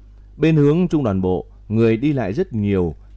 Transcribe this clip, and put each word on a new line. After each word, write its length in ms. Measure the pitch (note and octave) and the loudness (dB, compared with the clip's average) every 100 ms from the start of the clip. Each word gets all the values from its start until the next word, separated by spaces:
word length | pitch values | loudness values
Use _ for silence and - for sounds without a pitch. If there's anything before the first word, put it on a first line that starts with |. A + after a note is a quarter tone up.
| - - - - | -20 -20 -20 -2
Bên 200 | D#3 D#3 | 2 4
hướng 320 | C#3+ D#3+ F3+ | 4 2 0
trung 160 | D#3 | 0
đoàn 160 | A#2+ F#2+ | 0 0
bộ, 260 | F#2 F2+ - - - | 0 -2 -6 -18 -6
người 280 | A2 A2+ A2+ | 0 2 2
đi 160 | C#3+ | 0
lại 200 | C3+ F#2+ | -2 -4
rất 200 | A#2+ F#3+ | -4 -4
nhiều, 420 | A2 G2+ F#2+ E2+ - - | -4 -2 0 -2 -6 -18